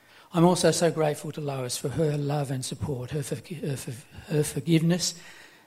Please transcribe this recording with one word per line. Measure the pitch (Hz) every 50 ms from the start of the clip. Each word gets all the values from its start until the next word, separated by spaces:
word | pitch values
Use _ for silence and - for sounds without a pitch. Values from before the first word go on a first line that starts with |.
| _ _ - - - - -
I'm | 170 165
also | 180 180 160 - 165
so | 156 - 180 165
grateful | 151 160 156 151 147 - - 156 -
to | -
Lois | 151 139 135 131 127 123 -
for | - - 147
her | 120 - 165 151 147
love | 147 143 139 147 151 131 123
and | 139 127 131
support, | - 160 - - 156 143 120 123 123
her | 143 151
forgi-, | 135 - 165 113 - - 180 143 240 160
her | 135
for-, | - - - 120 117 - - - - - - 160
her | 151 147
forgiveness | - - 143 - 170 165 160 165 165 175 175 170 - - - - - - - - - - - _